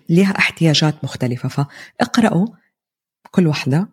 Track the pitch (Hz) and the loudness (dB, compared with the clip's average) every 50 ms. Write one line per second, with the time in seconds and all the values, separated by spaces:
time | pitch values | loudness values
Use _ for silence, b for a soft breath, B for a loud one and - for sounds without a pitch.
0 | _ - 165 175 196 196 185 - - - - - 170 165 147 - 160 151 147 - | _ 0 2 4 4 2 2 0 -2 -2 0 0 2 2 2 2 2 0 -2 -2
1 | - 131 - - 131 120 123 123 - 131 - - 143 - - - - - _ - | -8 -10 -6 -6 -4 -4 -4 -4 -6 -6 -4 -4 -4 -4 -6 -14 -20 -20 _ -4
2 | - - - - - - - 165 196 233 b b b b b _ _ _ _ _ | -4 -2 0 0 2 2 2 0 -2 -2 b b b b b _ _ _ _ _
3 | _ _ _ _ _ _ - - 180 156 143 - - 131 131 160 202 - | _ _ _ _ _ _ 0 0 2 2 0 -2 -2 -2 0 0 -2 -4